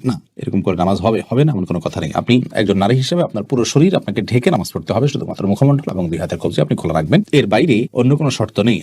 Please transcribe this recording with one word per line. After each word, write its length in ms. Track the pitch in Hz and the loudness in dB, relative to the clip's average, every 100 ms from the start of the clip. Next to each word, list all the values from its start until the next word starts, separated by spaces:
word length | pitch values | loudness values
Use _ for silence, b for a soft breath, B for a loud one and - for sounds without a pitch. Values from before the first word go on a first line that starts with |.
| 127 | -4
না, 160 | 98 - - | -6 -8 -12
এরকম 260 | - 98 | -4 -2
করে 140 | 98 87 | 0 0
নামাজ 260 | 90 95 | 0 0
হবে, 200 | 98 110 - | 0 -2 0
হবে 140 | 117 156 | 2 2
না 60 | |
এমন 140 | 110 90 | 0 -2
কোনো 140 | 90 | -4
কথা 220 | 78 - | -4 -6
নেই। 100 | 78 | -6
আপনি 280 | - - 123 - | -4 2 2 2
একজন 260 | - 101 101 | -2 0 2
নারী 180 | 98 131 | 2 2
হিসেবে 280 | 131 175 | 0 -2
আপনার 200 | 165 104 | -2 -4
পুরো 220 | 98 127 113 | -2 -2 2
শরীর 300 | 143 180 143 | 4 4 2
আপনাকে 260 | - 101 | -2 -4
ঢেকে 300 | 92 123 185 | -2 0 2
নামাজ 220 | 175 80 | 0 -2
পড়তে 200 | - 78 | -8 -2
হবে, 140 | 92 143 | 0 0
শুধুমাত্র 400 | - - 92 98 | -2 -8 -4 -2
মুখমণ্ডল 440 | 101 139 139 - | 2 4 2 0
এবং 180 | 90 87 | -4 -4
দুই 80 | 82 | -4
হাতের 200 | 85 82 | -6 -4
কবজি 220 | 82 82 | -4 -2
আপনি 140 | 73 - | -2 -2
খোলা 180 | 85 | -2
রাখবেন। 300 | 78 78 151 214 | -2 2 0 2
এর 160 | 147 104 | 0 2
বাইরে 400 | 107 165 110 131 | 2 2 2 0
অন্য 240 | - 123 147 | 0 2 2
কোনো 120 | 147 | 0
শর্ত 300 | - 107 - | -2 -2 0
নেই। 220 | 110 95 | 0 0